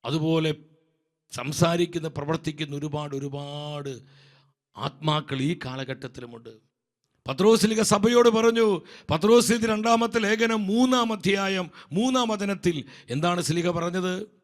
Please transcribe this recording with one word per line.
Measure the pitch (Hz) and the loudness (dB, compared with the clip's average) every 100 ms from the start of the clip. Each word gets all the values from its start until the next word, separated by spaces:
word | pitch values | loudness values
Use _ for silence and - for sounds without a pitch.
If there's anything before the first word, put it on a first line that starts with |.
അതുപോലെ | 120 156 156 165 156 151 - _ _ _ _ _ _ | -4 -2 0 0 0 -4 -10 _ _ _ _ _ _
സംസാരിക്കുന്ന, | - 127 143 170 170 175 170 156 143 | -12 -8 0 0 2 -2 -4 -8 -8
പ്രവർത്തിക്കുന്ന | 143 160 160 143 151 143 | -4 -4 -4 -8 -8 -8
ഒരുപാട്, | 151 147 147 139 | -6 -6 -6 -8
ഒരുപാട് | 143 139 143 147 147 147 143 123 - _ _ _ _ _ _ - | -8 -10 -10 -10 -10 -10 -10 -12 -16 _ _ _ _ _ _ -10
ആത്മാക്കൾ | 143 - 156 151 151 135 135 | -10 -4 -2 -2 -2 -4 -2
ഈ | 170 | -4
കാലഘട്ടത്തിലുമുണ്ട്. | 127 131 131 131 131 127 120 117 117 110 _ _ _ _ _ _ - | -8 -10 -10 -10 -12 -14 -18 -18 -20 -20 _ _ _ _ _ _ -8
പത്രോസ് | 135 202 226 208 | 2 6 6 4
ലീഗ | 220 214 | 2 2
സഭയോട് | 208 214 240 233 220 | 4 4 6 6 6
പറഞ്ഞു, | 233 226 220 180 - - - | 2 4 2 0 -6 -20 -4
പത്രോസ് | 156 196 233 139 | 0 6 6 6
എഴുതിയ | 233 226 | 0 0
രണ്ടാമത്തെ | 214 220 226 226 233 208 | 0 2 2 2 0 0
ലേഖനം | 220 226 220 196 | 0 0 0 0
മൂന്നാം | 220 254 254 233 214 | 2 2 2 0 -2
അധ്യായം | 175 196 196 190 175 - - 156 | 0 0 0 -4 -6 -12 -6 -2
മൂന്നാം | 247 254 233 | 0 0 0
വചനത്തിൽ | 214 202 196 175 156 - - - | -2 -4 -2 -2 -2 -8 -18 -8
എന്താണ് | 131 170 175 151 | -2 0 -2 -2
സ്ലീഹ | 160 170 170 | -2 0 -2
പറഞ്ഞത്? | 170 180 180 185 214 _ | -4 -4 -4 -4 -10 _